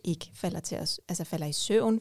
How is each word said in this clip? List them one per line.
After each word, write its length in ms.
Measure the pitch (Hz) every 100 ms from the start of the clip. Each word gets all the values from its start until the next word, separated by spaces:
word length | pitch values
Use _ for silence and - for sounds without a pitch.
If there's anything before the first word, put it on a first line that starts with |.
ikke 260 | 185 160 -
falder 260 | - 180 165
til 180 | - -
os, 220 | 156 - -
altså 160 | 175
falder 220 | 160 170 151
i 60 |
søvn, 480 | 147 - 220 226 220